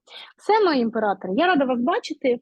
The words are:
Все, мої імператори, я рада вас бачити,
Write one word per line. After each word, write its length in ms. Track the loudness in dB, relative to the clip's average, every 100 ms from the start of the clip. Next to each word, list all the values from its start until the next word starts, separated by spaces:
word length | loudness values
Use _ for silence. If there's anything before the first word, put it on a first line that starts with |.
| _ -20 -20 _
Все, 280 | 0 2 4
мої 160 | 2
імператори, 520 | 0 -2 -2 -2 -4 0
я 100 | 2
рада 180 | 2 0
вас 140 | 0
бачити, 600 | 0 -2 -6 -4 -2 -2